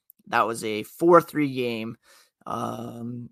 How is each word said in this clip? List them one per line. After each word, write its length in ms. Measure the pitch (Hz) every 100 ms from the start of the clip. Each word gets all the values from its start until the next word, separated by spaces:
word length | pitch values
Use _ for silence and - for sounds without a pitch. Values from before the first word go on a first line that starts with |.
| _ _ -
That 180 | 120 110
was 180 | 113
a 200 | 113 107
four 380 | 107 - 170 175
three 320 | 160 151 143
game. 440 | 131 120 113 113 110 _ _ _ _ 117
Um, 840 | 113 117 117 117 117 117 123 117